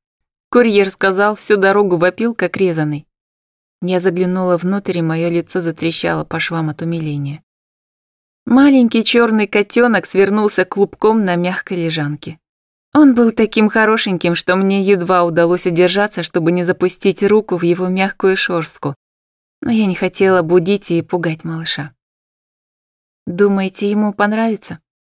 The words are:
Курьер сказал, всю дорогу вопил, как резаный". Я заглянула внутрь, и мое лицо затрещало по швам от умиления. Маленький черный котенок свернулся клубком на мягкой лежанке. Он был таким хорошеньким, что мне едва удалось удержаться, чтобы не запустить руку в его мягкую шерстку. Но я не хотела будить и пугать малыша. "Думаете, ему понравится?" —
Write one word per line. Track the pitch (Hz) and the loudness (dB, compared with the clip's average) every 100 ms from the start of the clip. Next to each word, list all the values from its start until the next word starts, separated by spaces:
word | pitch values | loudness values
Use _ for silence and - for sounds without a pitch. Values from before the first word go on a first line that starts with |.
| _ _ _ _ - | _ _ _ _ 0
Курьер | 240 233 202 190 | 2 4 2 0
сказал, | - 196 185 208 208 | 0 -2 2 0 -2
всю | - 208 | 0 2
дорогу | 190 202 202 170 | 4 2 2 2
вопил, | 180 - 226 226 | 0 0 -4 -2
как | 175 - | -4 -2
резаный". | 185 160 151 151 - _ _ _ _ _ _ - | -2 -2 -4 -6 -12 _ _ _ _ _ _ -10
Я | 180 185 | -2 0
заглянула | 185 180 180 185 180 175 | 0 0 -2 0 0 0
внутрь, | 175 202 196 175 | -2 -4 -4 -4
и | |
мое | 160 165 170 | -2 -2 -2
лицо | 170 170 185 | -2 -4 -6
затрещало | 165 160 165 - 170 160 151 | -6 -4 -4 -4 -4 -4 -6
по | 165 | -6
швам | - 165 156 | -6 -4 -6
от | 151 | -6
умиления. | 165 170 156 147 143 151 _ _ _ _ _ _ _ _ _ _ - | -6 -6 -6 -6 -8 -10 _ _ _ _ _ _ _ _ _ _ 0
Маленький | 247 285 269 233 226 | 4 6 6 4 2
черный | 208 233 233 220 202 | 2 2 2 2 0
котенок | 208 202 233 240 202 - | 0 0 2 2 0 -2
свернулся | 190 196 214 208 - 180 | 0 2 2 0 0 -2
клубком | 196 196 - 214 220 | 0 -2 0 0 2
на | 190 175 | 0 0
мягкой | 175 185 - 180 | -2 -4 -8 -6
лежанке. | 165 160 147 147 - 160 _ _ _ _ _ | -4 -4 -6 -8 -12 -18 _ _ _ _ _
Он | 294 285 | 4 4
был | 233 226 | 6 2
таким | 226 214 220 214 | 2 0 2 2
хорошеньким, | 226 214 226 208 175 170 | 2 2 2 -2 -2 -2
что | 170 - 185 | -2 -2 0
мне | 196 196 | 0 0
едва | 190 190 175 180 | 2 2 2 0
удалось | 175 165 170 175 185 | 2 2 2 2 0
удержаться, | 165 180 190 208 - | 2 2 2 -2 -4
чтобы | 165 180 160 | -6 -2 0
не | 180 | 0
запустить | 175 180 180 - 196 - | -2 -2 -2 -2 -2 0
руку | 202 214 214 175 | 2 2 0 -2
в | |
его | 175 175 185 | 0 0 -2
мягкую | 185 196 - 190 190 | -2 -2 0 0 0
шерстку. | - 175 156 - 143 - _ _ _ _ _ - | -2 -4 -6 -8 -10 -10 _ _ _ _ _ -10
Но | - | -2
я | 220 202 | 0 0
не | 175 | 0
хотела | 185 - 190 185 | -2 2 2 4
будить | 160 180 170 202 - | 4 2 2 -2 -2
и | 170 | -4
пугать | 165 175 170 160 | -2 -4 -4 -6
малыша. | 165 160 165 - 139 _ _ _ _ _ _ _ _ _ _ _ _ _ - | -8 -8 -8 -8 -10 _ _ _ _ _ _ _ _ _ _ _ _ _ -8
"Думаете, | 175 202 196 190 - 202 | 0 0 0 -4 -4 -2
ему | 208 208 | 0 -2
понравится?" — | 202 208 220 226 208 - 160 _ _ | 0 -2 0 -2 -4 -10 -16 _ _